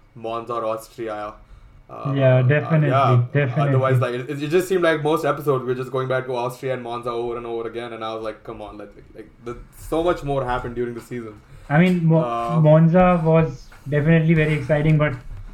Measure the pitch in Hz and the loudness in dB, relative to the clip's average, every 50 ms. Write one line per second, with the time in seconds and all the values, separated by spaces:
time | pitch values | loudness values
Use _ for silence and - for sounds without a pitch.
0 | _ _ - 117 113 113 117 117 113 113 120 117 110 110 110 110 110 - - - | _ _ -18 -12 -10 -8 -8 -8 -8 -6 -6 -4 -4 -4 -4 -6 -8 -14 -12 -10
1 | 117 110 107 107 104 104 107 - - - - - - - - - - - 123 113 | -8 -8 -8 -8 -10 -12 -14 -16 -20 -20 -20 -20 -20 -20 -20 -20 -20 -20 -14 -10
2 | 113 143 139 139 135 131 127 127 127 127 147 151 - - 165 156 151 139 135 135 | -6 -4 -2 2 4 4 4 4 4 4 2 2 2 2 2 2 2 2 2 2
3 | 135 123 123 120 120 - - 143 147 131 - 151 147 143 135 131 131 131 131 123 | 4 4 4 4 2 2 0 0 0 0 0 0 0 2 2 2 2 2 2 2
4 | 131 123 120 123 135 143 147 139 147 147 156 185 175 - 190 185 170 165 160 151 | 0 0 -2 -6 -6 -6 -6 -6 -2 0 0 0 2 0 0 2 2 2 2 2
5 | 143 151 160 160 139 143 147 156 143 147 139 127 120 123 127 123 131 123 135 131 | 0 0 0 0 0 -2 -2 -2 0 0 0 0 0 -4 -4 -4 -6 -6 -4 -4
6 | 131 127 131 127 127 127 127 120 123 127 127 - - 131 127 123 120 117 120 120 | -2 -2 -2 -4 -4 -4 -4 -4 -4 -6 -6 -6 -6 -6 -6 -6 -6 -8 -10 -8
7 | 117 123 117 117 120 120 117 120 120 117 117 117 113 113 110 117 120 120 113 110 | -6 -6 -6 -4 -4 -6 -6 -8 -8 -8 -6 -6 -6 -8 -8 -10 -10 -10 -10 -10
8 | 113 110 113 110 110 110 107 - - - 113 107 107 101 104 104 104 101 - - | -8 -8 -8 -8 -8 -10 -10 -12 -14 -16 -14 -14 -14 -16 -16 -16 -18 -18 -20 -20
9 | - - - 107 107 - - - 117 120 120 - - - - - - - 151 160 | -20 -20 -20 -20 -20 -20 -20 -18 -14 -14 -14 -14 -16 -20 -20 -20 -10 -6 -4 0
10 | 165 180 170 165 143 139 139 135 127 123 123 123 123 127 117 120 123 120 120 117 | 0 0 0 -2 -4 -4 -4 -4 -2 -2 -4 -4 -6 -6 -6 -6 -6 -6 -8 -10
11 | 110 - 123 123 113 110 104 107 - - - - - - 143 156 175 185 180 180 | -12 -12 -10 -10 -10 -12 -16 -20 -20 -20 -20 -18 -4 0 2 4 4 4 2 2
12 | 165 160 160 160 123 120 117 117 117 117 165 160 156 151 156 160 165 165 165 185 | 2 4 4 2 2 0 -2 -4 -2 0 2 4 6 6 8 8 8 6 6 6
13 | 185 180 180 170 160 160 160 165 160 160 - - - - - - - 135 143 147 | 6 6 4 2 2 2 2 2 2 0 -4 -10 -16 -20 -20 -16 -8 -4 -2 0
14 | 143 160 165 165 160 160 170 160 156 151 156 147 123 - 156 147 147 156 156 147 | 2 4 4 4 4 4 4 4 2 2 0 -2 0 0 0 2 4 4 4 4
15 | 151 147 - - - - - - - - | 2 0 -2 -6 -10 -14 -14 -14 -14 -16